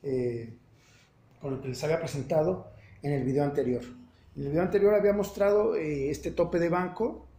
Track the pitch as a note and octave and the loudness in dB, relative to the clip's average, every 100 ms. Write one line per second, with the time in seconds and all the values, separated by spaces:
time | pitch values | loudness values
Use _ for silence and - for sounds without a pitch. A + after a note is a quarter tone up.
0 | C#3+ C3 B2+ A#2 A2+ A2 _ _ _ - | -2 -2 -2 -4 -8 -16 _ _ _ -20
1 | _ _ _ _ C#3+ C3 C3+ B2 D3+ D#3+ | _ _ _ _ -8 -8 -6 -4 0 0
2 | D3+ C#3+ B2+ D#3+ D#3 F#3 - - - - | -2 -6 -2 2 2 -2 -8 -20 -20 -10
3 | C#3+ C#3+ B2+ B2+ C#3+ C#3+ B2 B2 - - | -2 -2 0 0 0 0 0 -2 -4 -16
4 | - _ - - C#3 D3+ F3+ G3+ G3+ G#3 | -20 _ -20 -10 -2 0 2 4 4 6
5 | G3+ G3+ G3 - G3+ G#3 G#3+ D#3+ D#3 D3 | 4 2 0 0 2 4 2 0 -2 -2
6 | C3+ D#3 E3 E3 E3+ F3 E3+ F3+ F3+ F3 | -2 -2 -4 -2 0 2 2 2 -2 -2
7 | A#3 D#4+ - | -4 -4 -16